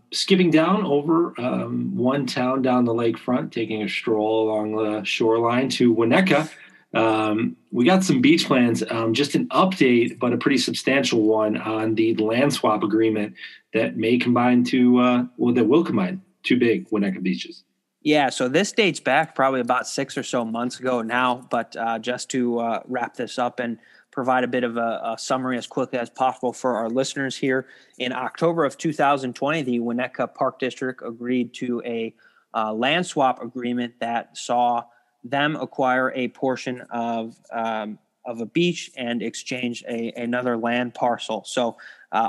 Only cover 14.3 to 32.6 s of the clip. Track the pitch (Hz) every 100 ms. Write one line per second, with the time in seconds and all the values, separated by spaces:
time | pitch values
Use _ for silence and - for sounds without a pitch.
14.3 | 120 123 123 120 131 123 123 123 123 123
15.3 | - 123 123 107 156 - 107 92 95 -
16.3 | _ - 123 120 98 - 107 98 90 92
17.3 | - - - _ _ _ _ 151 151 127
18.3 | - 127 151 202 - 196 151 127 139 160
19.3 | - 135 131 120 123 120 - 135 139 117
20.3 | 127 113 117 123 - 127 123 113 123 127
21.3 | 127 127 117 113 - 117 113 117 123 -
22.3 | 131 120 117 117 110 - 123 117 - 113
23.3 | - 120 127 117 113 _ _ _ - 127
24.3 | 127 120 127 120 117 117 104 113 113 -
25.3 | 131 127 120 - - 123 123 117 - 131
26.3 | - 127 - 127 110 113 127 135 143 135
27.3 | - 139 131 127 - _ - 127 127 127
28.3 | - 165 170 139 - 165 147 143 143 127
29.3 | 113 139 160 127 120 117 120 123 - 120
30.3 | - 131 - 127 - 127 127 120 117 120
31.3 | 127 120 - 123 120 120 117 113 - _
32.3 | _ _ 113